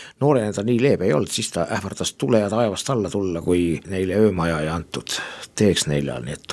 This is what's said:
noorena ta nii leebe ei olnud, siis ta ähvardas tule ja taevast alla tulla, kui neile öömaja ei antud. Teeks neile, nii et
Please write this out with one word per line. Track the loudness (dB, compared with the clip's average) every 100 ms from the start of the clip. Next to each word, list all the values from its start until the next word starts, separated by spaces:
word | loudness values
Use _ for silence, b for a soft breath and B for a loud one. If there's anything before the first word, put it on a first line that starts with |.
| B 0
noorena | 2 2 0
ta | -2
nii | 0 2
leebe | 4 4 2
ei | 2
olnud, | 0
siis | -4 -4 -4
ta | -2
ähvardas | -4 -6 -6 -6 -4
tule | 2 2
ja | 2
taevast | 0 0 -2 -2
alla | -2 0
tulla, | -2 -2 -2
kui | 2 2 2 -2 -4
neile | -4 0 4
öömaja | 4 4 0 0
ei | -2
antud. | -4 -6 -10 -8 -8 B B -10 2
Teeks | 4 4 2
neile, | 0 -2 -6
nii | -8 -10
et | -4